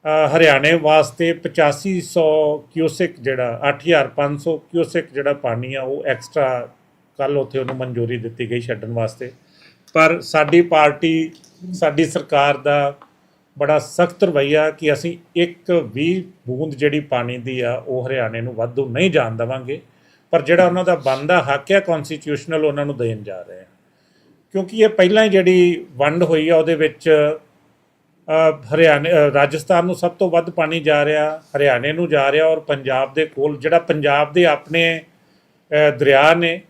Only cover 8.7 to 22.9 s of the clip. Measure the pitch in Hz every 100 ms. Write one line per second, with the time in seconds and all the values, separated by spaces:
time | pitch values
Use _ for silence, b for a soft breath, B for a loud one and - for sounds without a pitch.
8.7 | 117 113 117 110 - 127 _ b b b
9.7 | b _ 160 160 165 - 156 147 170 170
10.7 | 160 151 147 165 160 160 - _ _ 180
11.7 | 175 160 147 165 175 147 143 143 135 147
12.7 | 143 143 139 - _ _ _ _ - 143
13.7 | 151 147 - 175 - 190 147 139 151 156
14.7 | 156 156 139 170 175 _ 170 175 175 -
15.7 | 170 123 113 160 185 185 _ 123 127 156
16.7 | 131 147 151 147 127 120 123 120 127 120
17.7 | 127 - 127 127 135 113 117 120 110 120
18.7 | 123 131 123 185 151 117 113 117 131 127
19.7 | 156 _ b b b b 165 139 170 180
20.7 | 180 180 170 135 131 151 180 131 139 -
21.7 | 196 196 160 143 156 151 139 165 160 151
22.7 | 143 143